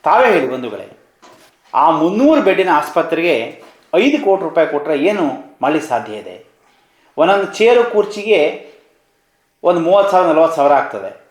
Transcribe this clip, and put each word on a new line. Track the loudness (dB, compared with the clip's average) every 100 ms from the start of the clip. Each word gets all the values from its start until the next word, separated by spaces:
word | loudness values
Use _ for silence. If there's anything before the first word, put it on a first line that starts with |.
| 2
ತಾವೇ | 2 4 2
ಹೇಳಿ | -2
ಬಂಧುಗಳೇ, | -6 -10 -12 -16 -20 _ _ -20 _ _ _ _ 0
ಆ | 2 2
ಮುನ್ನೂರು | 0 2 2 4 2
ಬೆಡ್ಡಿನ | 0 0 0
ಆಸ್ಪತ್ರೆಗೆ | 0 -4 -2 -2 0 -2 -4 -14 -20 _ _ 0
ಐದು | 2 0 0
ಕೋಟಿ | -2 -2
ರೂಪಾಯಿ | -2 0
ಕೊಟ್ಟರೆ | -2 -4 -2 0
ಏನು | 0 -4 -6 -16 _
ಮಾಡ್ಲಿಕ್ಕೆ | -4 -4 -2
ಸಾಧ್ಯ | -6 -6 -14
ಇದೆ? | -14 -20 _ _ _ _ _ _ _ -2
ಒಂದೊಂದು | 0 0 -2 0
ಚೇರು | 4 4 2
ಕುರ್ಚಿಗೆ | -2 -2 -6 0 2 0 -4 -18 _ _ _ _ _ _ _ _ _ -2
ಒಂದು | 0 2
ಮೂವತ್ತು | 2 4
ಸಾವಿರ, | 2 2
ನಲವತ್ತು | 2 2 2
ಸಾವಿರ | 2 2
ಆಗ್ತದೆ. | 0 -10 -12 -16 _